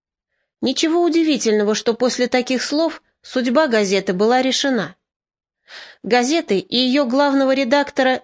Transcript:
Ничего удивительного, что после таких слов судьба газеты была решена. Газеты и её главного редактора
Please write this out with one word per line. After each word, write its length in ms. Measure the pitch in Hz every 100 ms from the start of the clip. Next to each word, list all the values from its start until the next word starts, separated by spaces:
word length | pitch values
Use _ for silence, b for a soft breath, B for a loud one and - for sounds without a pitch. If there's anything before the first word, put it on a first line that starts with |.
| _ _ _ _ _ _
Ничего 420 | 233 262 320 339
удивительного, 720 | 349 339 311 262 226 214 208
что 200 | 214 -
после 340 | 226 247 - 247
таких 340 | 254 247 254
слов 400 | - 294 330 320 _ _
судьба 460 | - 254 254 247 311
газеты 460 | 220 202 196 196
была 300 | 180 220 254
решена. 540 | 262 254 277 240 165 - _ _ _ _ _ _ B B B B
Газеты 560 | 190 240 247 330 330 190
и 180 | - 240
её 300 | 254 277 254
главного 460 | 262 285 277 262
редактора 680 | 269 254 285 277 - 262 262